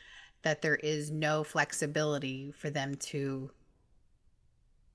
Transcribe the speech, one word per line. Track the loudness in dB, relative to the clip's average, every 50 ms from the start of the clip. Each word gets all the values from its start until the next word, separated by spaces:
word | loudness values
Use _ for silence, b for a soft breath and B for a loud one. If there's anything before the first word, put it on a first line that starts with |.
| B B B B B B B _
that | 0 0 2 2
there | 4 4 4
is | 4 2 0 0 0 -2 -4
no | -2 0 2 2 2 2 0
flexibility | 2 2 2 2 2 0 -2 -2 0 2 2 2 2 2 0 -2 -4 -4 -6 -8 -10
for | -10 -8 -6 -4
them | -2 -2 -2 -2 -4
to | -6 -6 -4 -4 -2 -2 -2 -2 -4 -6 -10 -12 _ _ _ _ _ _ _ _ _ _ _ _ _ _ _ _ _ _ _ _ _ _ _ _ _ _ _